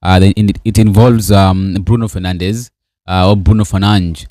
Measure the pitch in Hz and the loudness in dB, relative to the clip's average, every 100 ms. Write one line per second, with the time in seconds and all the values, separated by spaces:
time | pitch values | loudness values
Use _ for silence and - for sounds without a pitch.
0 | 90 92 95 98 104 98 - 98 110 98 | 2 2 2 2 0 -2 -4 0 2 4
1 | 120 117 98 101 95 92 95 92 92 117 | 4 2 0 2 2 0 -2 -4 -2 -2
2 | 110 98 90 90 90 110 120 _ _ _ | -2 -6 -6 -6 -6 -6 -10 _ _ _
3 | - 92 92 104 92 107 104 98 98 104 | -6 0 2 2 2 0 0 -2 0 0
4 | 90 80 - | -2 -8 -14